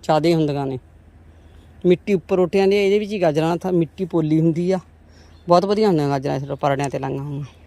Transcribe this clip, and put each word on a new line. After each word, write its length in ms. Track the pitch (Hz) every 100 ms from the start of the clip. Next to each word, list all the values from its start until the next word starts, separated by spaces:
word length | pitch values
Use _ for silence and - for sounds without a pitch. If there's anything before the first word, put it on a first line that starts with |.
ਜ਼ਿਆਦੇ 300 | - 156 160 165
ਹੁੰਦੀਆਂ 300 | 151 143 135
ਨੇ। 140 | 127 - - - - - - - - - - 175
ਮਿੱਟੀ 280 | 180 -
ਉੱਪਰ 260 | 196 - 190
ਉੱਠ 160 | 180 196
ਜਾਂਦੀ 220 | 196 202
ਹੈ, 40 |
ਇਹਦੇ 180 | 196 202
ਵਿੱਚ 120 | 208
ਹੀ 100 | 208
ਗਾਜਰਾਂ 360 | 175 147 160 170
ਥਾਂ 140 | 185
ਮਿੱਟੀ 340 | 180 165 - 185
ਪੋਲੀ 340 | 170 156 156
ਹੁੰਦੀ 320 | 160 160 175
ਆ, 80 | 185 - - - - - - -
ਬਹੁਤ 180 | 175 196
ਵਧੀਆ 220 | 208 220
ਹੁੰਦੀਆਂ 220 | 165 143
ਗਾਜਰਾਂ 260 | 139 139 143
ਇਸ 80 |
ਪਰੜਿਆਂ 460 | 139 143 147 139 143
'ਤੇ 100 | 135
ਲਾਈਆਂ 240 | 135 139
ਹੋਈਆਂ। 200 | 143 143 143 -